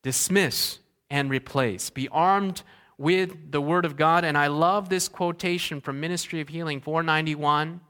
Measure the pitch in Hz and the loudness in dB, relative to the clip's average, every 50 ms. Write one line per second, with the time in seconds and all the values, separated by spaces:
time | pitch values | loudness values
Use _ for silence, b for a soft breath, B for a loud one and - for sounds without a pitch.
0 | - 131 127 - - - 185 202 185 131 - - - - - - _ _ _ _ | -4 -2 -2 -2 0 2 2 2 2 2 0 -2 -4 -4 -6 -10 _ _ _ _
1 | _ _ 143 143 139 135 135 131 131 - - 139 131 113 95 90 - - _ 135 | _ _ -2 -2 0 0 -2 -2 -4 -2 0 0 2 2 0 -4 -8 -8 _ -8
2 | 131 - - 156 170 185 196 202 202 190 180 - b b b b b b b - | -8 -2 0 2 4 4 4 2 2 -2 -6 -8 b b b b b b b -4
3 | 135 160 180 185 190 185 185 156 156 147 139 147 143 147 170 180 175 160 143 143 | 0 2 2 2 0 -2 -6 -16 -12 -4 -4 -2 0 2 2 2 0 0 0 2
4 | 156 160 165 175 170 160 147 147 143 147 147 151 160 175 196 208 196 180 190 185 | 4 4 4 4 2 2 2 2 2 2 4 2 2 4 2 0 0 -2 -2 -2
5 | 180 - - - 180 175 170 175 - 180 175 175 - - 160 143 - 147 135 139 | -2 -4 -4 -4 -2 -2 -2 -2 -4 -2 -2 -2 -4 -6 -8 -8 -6 -6 -6 -4
6 | 156 170 180 170 - - 175 160 147 143 156 165 170 156 147 135 - 151 156 160 | -4 -4 -4 -4 -6 -6 -6 -8 -6 -6 -8 -6 -6 -4 -6 -6 -6 -2 -2 0
7 | 165 160 156 156 156 156 151 147 147 147 147 147 151 160 170 175 _ | 2 2 2 2 2 0 -2 0 2 2 2 2 0 -2 -6 -12 _